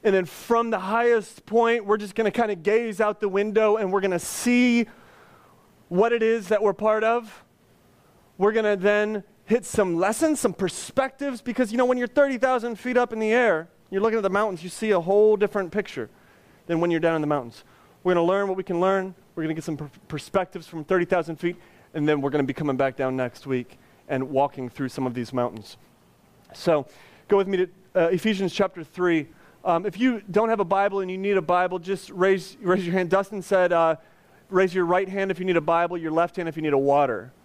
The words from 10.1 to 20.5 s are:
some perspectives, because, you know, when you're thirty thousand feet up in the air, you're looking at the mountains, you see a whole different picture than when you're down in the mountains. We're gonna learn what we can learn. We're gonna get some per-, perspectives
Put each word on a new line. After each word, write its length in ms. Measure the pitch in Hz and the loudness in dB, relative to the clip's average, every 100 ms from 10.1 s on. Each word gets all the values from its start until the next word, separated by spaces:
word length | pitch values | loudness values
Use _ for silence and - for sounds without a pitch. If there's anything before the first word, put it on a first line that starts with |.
| 220 320 302 | 2 0 2
some 140 | 226 | -2
perspectives, 880 | 175 185 - - - 262 - 285 240 | -2 -4 -6 -6 -4 -4 -4 -8 -6
because, 300 | - 247 240 | -8 -2 -2
you 60 | 233 | 0
know, 80 | 254 | 0
when 120 | 247 | 0
you're 100 | 240 | 0
thirty 300 | - 277 254 | 2 2 2
thousand 400 | 254 254 233 226 | 0 0 -2 -8
feet 180 | 247 247 | -2 0
up 160 | 247 | 0
in 80 | 220 | -2
the 120 | 220 | 0
air, 340 | 233 240 160 165 _ _ | 2 2 2 -2 _ _
you're 120 | 190 | -2
looking 160 | 196 226 | 0 0
at 60 | |
the 60 | 196 | 0
mountains, 340 | 190 214 180 | 0 -2 -4
you 60 | 175 | -12
see 220 | - 220 | -6 0
a 80 | 190 | 0
whole 340 | 165 202 214 214 | 2 4 6 4
different 360 | 202 208 180 | 0 -2 -4
picture 380 | 202 202 - 110 _ _ _ _ _ - | -4 -6 -10 -12 _ _ _ _ _ -4
than 140 | 165 | -2
when 100 | 175 | 0
you're 80 | 165 | 2
down 160 | 165 160 | 2 0
in 60 | |
the 60 | 151 | 0
mountains. 360 | 147 117 - - _ _ _ | -2 -4 -16 -20 _ _ _
We're 100 | 185 | 0
gonna 120 | 180 170 | 2 2
learn 240 | 196 202 | 0 -2
what 80 | 190 | -4
we 60 | |
can 180 | 185 175 | -4 0
learn. 340 | 185 190 190 180 _ - | 2 0 -2 -12 _ -8
We're 80 | |
gonna 100 | 160 | -6
get 100 | 160 | -6
some 140 | 160 147 | -6 -8
per-, 120 | 147 - _ | -10 -16 _
perspectives 580 | 151 - 196 180 | -10 -4 -4 -2